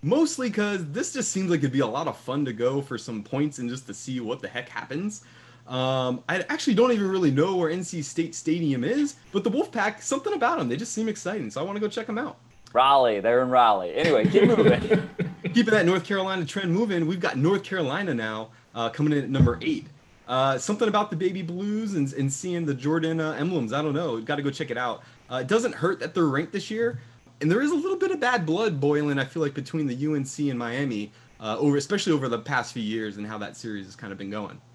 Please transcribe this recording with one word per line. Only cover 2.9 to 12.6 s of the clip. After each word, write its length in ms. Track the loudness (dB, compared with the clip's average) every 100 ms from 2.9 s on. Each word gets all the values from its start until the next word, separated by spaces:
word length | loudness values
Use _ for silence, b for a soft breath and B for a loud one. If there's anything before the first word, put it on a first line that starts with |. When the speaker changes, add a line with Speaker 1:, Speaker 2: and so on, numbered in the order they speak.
| -8
Speaker 1:
some 280 | -6 -10
points 340 | -6 -2 -2 -2
and 100 | -8
just 200 | -8 -10
to 80 | -14
see 240 | -8 -6
what 240 | -4 -6
the 40 | -6
heck 220 | -8 -8
happens. 540 | -10 -8 -6 -6 -8 b b b b -8
Um, 560 | -2 0 0 0 -4 -2
I 160 | -4 -2
actually 260 | -2 2 4
don't 160 | 4
even 160 | 4 2
really 240 | 2 2
know 240 | 4 2 2
where 160 | 0
N 120 | -2
C 200 | -6 -8
State 320 | -6 -4 -4 -4
Stadium 480 | -2 0 0 0
is, 320 | 0 0 -2 -4 b
but 120 | -2
the 60 | 0
Wolfpack, 540 | 0 -2 0 -2 -4
something 300 | -4 -4 -2
about 260 | 0 0 0
'em, 100 | -2
they 80 | -4
just 160 | -6
seem 160 | -4 -4
exciting, 400 | -4 -6 -6 -6
so 100 | -6
I 40 |
wanna 160 | -6 -4
go 80 | -4
check 200 | -4 -6
'em 120 | -4
out. 180 | -6 -10 -20 -20